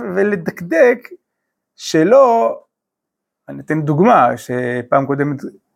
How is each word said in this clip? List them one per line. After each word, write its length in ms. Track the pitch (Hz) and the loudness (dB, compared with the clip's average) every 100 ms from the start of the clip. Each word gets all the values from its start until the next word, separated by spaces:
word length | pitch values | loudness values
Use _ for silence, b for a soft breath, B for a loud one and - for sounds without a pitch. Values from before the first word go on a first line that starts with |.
| 233 180 | -6 -4
ולדקדק 920 | 208 196 165 - 170 - 247 240 - - _ _ _ _ _ - | -2 -4 -6 -10 -4 2 2 2 -6 -20 _ _ _ _ _ -18
שלא, 840 | - 160 165 262 254 233 - - _ _ _ _ _ _ _ _ - | -4 0 4 4 4 2 0 -4 _ _ _ _ _ _ _ _ -20
אני 120 | 139 | -14
אתן 200 | 139 156 | -6 -4
דוגמה 560 | 147 147 220 196 123 120 | 0 2 4 4 2 0
שפעם 680 | - 123 123 123 120 139 135 | -6 -6 -6 -6 -2 -2 0
קודמת 360 | 139 143 139 - - _ | -2 -4 -6 -10 -18 _